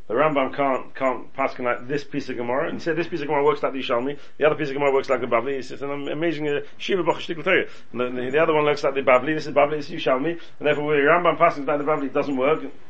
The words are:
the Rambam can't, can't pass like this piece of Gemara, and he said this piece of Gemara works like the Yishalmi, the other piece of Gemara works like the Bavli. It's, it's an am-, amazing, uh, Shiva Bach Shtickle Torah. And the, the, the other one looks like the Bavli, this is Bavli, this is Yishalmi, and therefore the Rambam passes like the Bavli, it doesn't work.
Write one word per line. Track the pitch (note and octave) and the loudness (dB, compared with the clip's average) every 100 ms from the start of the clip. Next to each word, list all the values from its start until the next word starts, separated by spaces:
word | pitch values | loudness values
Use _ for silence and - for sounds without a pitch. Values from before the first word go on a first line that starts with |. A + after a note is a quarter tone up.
| - | -4
the | A2+ | 2
Rambam | D#3 C#3+ C3 - | 2 2 0 0
can't, | C#3 B2+ - - | 0 0 -4 -4
can't | C3+ B2 - - | -2 -2 -6 -4
pass | C3+ - | -4 -2
like | B2 A#2+ B2 | -2 -2 -2
this | C#3+ | -6
piece | - C#3+ C3 | -4 -6 -6
of | A#2 | -6
Gemara, | A#2+ B2 E3 | -4 -2 -2
and | - | -4
he | |
said | - D#3 | -2 -2
this | F3 | -2
piece | E3+ | -4
of | C#3+ | -2
Gemara | D3 C#3+ | 2 2
works | C#3+ | 2
like | C#3 | 0
the | C3 | -2
Yishalmi, | A#2+ A#2+ C3 C#3+ - - | -2 -2 -2 -6 -8 0
the | C#3 | 2
other | D3+ | 2
piece | D3 | -2
of | C3+ | 0
Gemara | C#3+ | 2
works | C3+ B2+ | 2 2
like | C3 | 0
the | B2 | 2
Bavli. | A#2+ B2 C#3 | 0 0 -4
It's, | A#2 | -6
it's | C3+ | -8
an | C#3 | -6
am-, | C#3+ C#3 | -6 -6
amazing, | C#3+ E3+ D3+ D3+ | -4 -2 -2 -2
uh, | C#3+ - - | -2 -4 -8
Shiva | - G3 D#3+ | -2 0 0
Bach | - | -2
Shtickle | - E3+ D3+ | -4 -4 2
Torah. | F3 - - - | 2 2 -6 -8
And | A2+ | -4
the, | B2 | -2
the, | B2+ B2 | -2 0
the | C#3 | 2
other | E3 D#3 | 4 4
one | D3 | 4
looks | D3 | 2
like | D3 C3+ | 0 2
the | |
Bavli, | C3+ B2+ C#3 D#3 | 6 6 4 -2
this | D3 | 0
is | C3+ | 4
Bavli, | D3 D3+ | 4 2
this | C#3+ | -6
is | E3+ | -4
Yishalmi, | - C3 D3+ | 0 0 0
and | E3+ - - C#3 | -4 -8 -4 0
therefore | D3 D3 D3+ | 0 2 4
the | |
Rambam | C#3+ E3+ F3 C#3+ | 6 6 4 4
passes | E3 D3 C#3 | 4 2 -2
like | D3 | -2
the | C#3+ | 0
Bavli, | D#3 C#3 | -2 -2
it | C#3 | -2
doesn't | C#3 C3+ | 0 0
work. | C3 D#3 C3+ - - | 2 0 -2 -10 -12